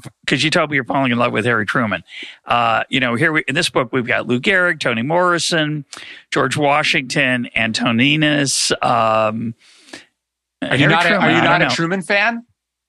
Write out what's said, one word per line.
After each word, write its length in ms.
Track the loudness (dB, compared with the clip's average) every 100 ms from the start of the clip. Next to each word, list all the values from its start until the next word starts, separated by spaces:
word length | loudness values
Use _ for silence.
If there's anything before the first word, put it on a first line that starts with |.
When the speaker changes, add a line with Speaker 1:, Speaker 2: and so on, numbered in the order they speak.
| -20 -12 -4
Speaker 1:
'cause 160 | -2
you 80 | 0
told 220 | 0 0
me 40 | -2
you're 100 | -2
falling 260 | 0 0
in 60 | 0
love 160 | 0
with 100 | 0
Harry 220 | 0 0 0
Truman. 380 | -2 -2 -4 -8 -18 -18 -12 -2
Uh, 400 | 0 2 0 -2
you 120 | -2
know, 140 | -2 0
here 180 | 0
we, 100 | 0 -2
in 80 | -2
this 140 | -2
book, 200 | -2 -2
we've 160 | -2 -2
got 180 | -2 0
Lou 140 | -2
Gehrig, 400 | 0 2 0 -2
Toni 220 | -2 -2
Morrison, 840 | -2 0 0 0 0 -2 -2 -4 -8 -16 -18 -20 -6
George 240 | -2 0 0
Washington, 920 | 2 2 0 -2 -2 0 0 0 -2 -2
Antoninus, 1160 | -2 -2 0 2 2 2 2 2 0 -2 -2 -2
um, 720 | 0 2 2 2 0 -2 -6 -10 _ _ -20 -20 -20 _ _ _ _ _
Speaker 2:
Are 140 | -2 2
you 120 | 4
Speaker 1:
Harry 0 |
Speaker 2:
not 180 | 4 4
a, 40 |
Speaker 1:
Truman, 140 | 2
Speaker 2:
are 80 | 2
you 60 | 2
Speaker 1:
I 40 |
don't 80 | 4
Speaker 2:
not 120 | 2
a 40 | 2
Speaker 1:
know. 40 |
Speaker 2:
Truman 300 | 0 -2 -2
fan? 440 | 0 0 0 -2 -8 _ _ _